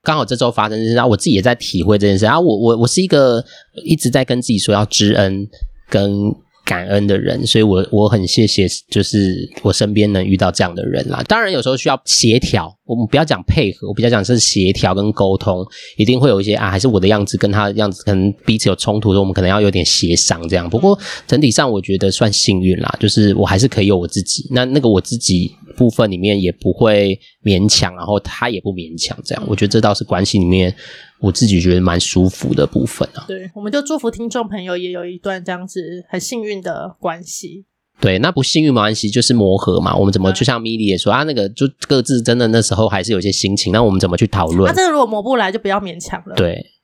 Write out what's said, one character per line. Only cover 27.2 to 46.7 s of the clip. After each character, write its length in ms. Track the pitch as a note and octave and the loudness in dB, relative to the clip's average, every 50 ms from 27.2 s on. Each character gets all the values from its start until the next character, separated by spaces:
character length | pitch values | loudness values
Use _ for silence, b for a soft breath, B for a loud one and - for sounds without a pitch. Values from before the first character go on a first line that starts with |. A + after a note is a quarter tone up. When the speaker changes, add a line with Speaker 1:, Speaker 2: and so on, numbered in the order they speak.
| b b b b _ | b b b b _
Speaker 1:
勉 260 | G#2 G2 F2+ G2 G#2+ | 0 2 4 4 2
强， 260 | - - - F2 F2+ | 2 2 0 -2 -4
然 80 | F2+ E2+ | -8 -4
后 160 | F#2+ G#2 G2+ | -2 -2 -2
他 300 | - - - - B2+ B2 | -2 -6 -6 -4 -4 -4
也 100 | A2+ F#2 | -4 -4
不 140 | _ G2 F#2 | _ -8 -8
勉 260 | F2+ E2+ D#2+ E2 E2 | -8 -12 -12 -10 -8
强 160 | - - - - - | -8 -8 -8 -12 -8
这 120 | - - | -10 -8
样。 80 | - - | -8 -4
我 80 | - A2 | -4 0
觉 120 | - G#2+ | 0 0
得 40 | G2+ | 2
这 80 | - A2+ | 2 2
倒 140 | G#2 G#2 G2+ | 2 2 0
是 100 | - G#2+ | -2 -2
关 220 | - - F2+ G2 | -4 -2 -2 0
系 140 | - - G2+ | 0 2 0
里 60 | F2+ | 2
面 280 | F2 F#2 F#2 F#2 F2+ F#2 B B B B B B B B B | 4 4 2 2 0 -2 B B B B B B B B B
我 120 | - G2 | -2 -2
自 140 | F2+ - B2+ | 0 2 2
己 140 | G#2+ G2 F2 | 2 4 4
觉 160 | E2+ F2+ F2 | 4 4 2
得 60 | F2+ | 4
蛮 180 | F2+ F2+ E2+ F2 | 2 2 0 0
舒 300 | - - - F#2 F#2 F#2+ | -2 0 2 2 2 2
服 240 | - - E2 C2 - | 0 -2 -4 -2 0
的 120 | - C#2+ | 0 -2
部 200 | C#2 - B1+ B1+ | 0 0 -4 -4
分 220 | - - - - - _ | -4 -4 -6 -6 -6 _
啊。 120 | - - | -18 -14
Speaker 2:
对， 220 | - F#3+ F#3 F#3 F#3 _ | -12 -12 -12 -14 -16 _
我 80 | G#3 | -10
们 100 | G3+ G#3+ | -8 -4
就 100 | A#3+ C#4+ | -4 -4
祝 180 | C#4+ C#4+ D#4 C#4+ | -4 -4 -6 -4
福 100 | - A3+ | -4 -6
听 200 | A3+ F#3+ A#3 A#3 | -6 -6 -10 -8
众 180 | - B3 A3+ | -6 -6 -6
朋 160 | F#3+ G3 G3+ F3+ | -6 -8 -10 -8
友 140 | F#3 F3+ | -8 -8
也 140 | F3+ F3+ F3+ | -6 -6 -8
有 140 | F3+ F3 F3 | -10 -10 -10
一 120 | F3+ F#3 | -12 -14
段 260 | F3 - G3+ F#3+ F#3 F3 | -10 -8 -8 -8 -8 -8
这 80 | F#3+ | -10
样 160 | F3+ F3+ F3+ | -10 -10 -10
子 380 | F#3+ - F#3+ E3 D#3+ F3 F3+ E3+ _ | -12 -12 -12 -10 -10 -14 -16 -14 _
很 100 | - F#3 | -10 -8
幸 220 | - - C4 A#3 G#3+ | -8 -8 -8 -8 -8
运 180 | G#3+ G#3 G3 | -8 -10 -10
的 340 | F3+ F3+ D#3 - D#3 F#3 - _ | -8 -10 -10 -10 -10 -14 -14 _
关 220 | - F3 E3 E3+ | -8 -8 -8 -8
系。 440 | F3+ - - - - E3 E3 F#3+ F#3+ _ _ _ _ _ _ _ | -14 -16 -16 -14 -14 -16 -18 -20 -20 _ _ _ _ _ _ _
Speaker 1:
对， 200 | - G#2 F#2 F#2+ | 0 0 2 2
那 120 | B2 F3 | 0 0
不 100 | F3+ C3+ C3 | 0 -2 -2
幸 200 | - - D#3+ D#3 | 0 0 2 2
运 100 | D3+ B2+ | 2 2
没 60 | A#2 | 2
关 140 | G#2 G#2+ A2 | 2 0 -2
系， 160 | - - G#2 | -4 -4 -2
就 120 | G2+ A#2+ | 0 0
是 120 | A#2 - B2 | 2 2 2
磨 240 | A#2 G2+ F#2 F#2+ | 4 4 4 2
合 220 | F#2+ - - F2+ F2 | 2 2 0 0 0
嘛。 160 | F2 F#2 F2 | 0 0 0
我 80 | F2+ G2 | 2 2
们 80 | G2 | 2
怎 100 | G2 F#2+ | 2 2
么， 100 | F#2 F#2+ | 2 0
Speaker 2:
对。 80 | F#2 - | 0 0
Speaker 1:
就 60 | A#2 | 0
像 160 | B2 B2 A#2 | 0 0 -2
Milly 280 | A2+ A2+ A2+ A2 G#2+ G2+ | -4 -6 -4 -2 0 0
也 80 | F#2+ | 0
说， 140 | F2 - - | 0 0 0
啊， 120 | G#2+ C3 D3+ | 0 0 0
那 100 | D#3 C#3+ | -2 -2
个 140 | A#2 G2 G2 | -4 -4 -4
就 160 | A2 - C#3 C3+ - _ - | -2 -2 -2 -2 -2 _ -2
各 140 | - D3 C3 | 0 0 0
自 200 | A#2 - C#3 A#2+ | 2 0 -2 0
真 160 | A2+ B2 A#2 | 2 0 2
的 100 | B2 A#2+ | 2 2
那 140 | A2 A2+ A#2 | 4 4 2
时 140 | G#2 - - | 2 2 2
候 120 | F#2 A2 | 2 2
还 140 | G#2 G#2 G2 | 0 0 -2
是 100 | F2 G#2+ A2 | -2 -2 -2
有 60 | F#2 | -2
些 120 | F2+ G2+ | 0 -2
心 240 | F#2+ - - G2 G2+ | -2 -2 -2 -2 -2
情， 160 | G2+ - G2 | -2 0 0
那 100 | F#2 A2 A#2+ | 2 2 2
我 60 | G#2 | 2
们 100 | F#2+ F#2 | 2 2
怎 100 | F#2+ F2+ | 0 0
么 80 | F2 | 2
去 100 | - A2+ | 0 0
讨 200 | G2+ - G2 F2 | 0 0 -2 -2
论？ 220 | D#2+ E2+ F2+ F#2+ - | 0 2 2 2 2
Speaker 2:
啊， 40 | - | 2
真 120 | F#4 F#4 | 2 0
的 60 | F4 | 2
如 60 | D4+ | 2
果 80 | D4 B3+ | 0 0
磨 180 | G#3 A3 G#3 G3+ | 0 -2 -6 -2
不 140 | A#3+ C4 | -2 0
来 140 | A#3+ G#3 F#3 | 0 0 -2
就 60 | F#3+ | -4
不 100 | A3 - | -4 -4
要 120 | G3 F#3+ G3+ | -2 -4 -4
勉 200 | G3 F3+ E3+ F3 | -4 -8 -12 -14
强 220 | - - - F3+ F3 | -12 -12 -12 -12 -12
了。 80 | G3 - | -6 -2
Speaker 1:
对。 260 | - F#2 E2+ E2+ E2 - _ | -2 0 0 -2 -6 -12 _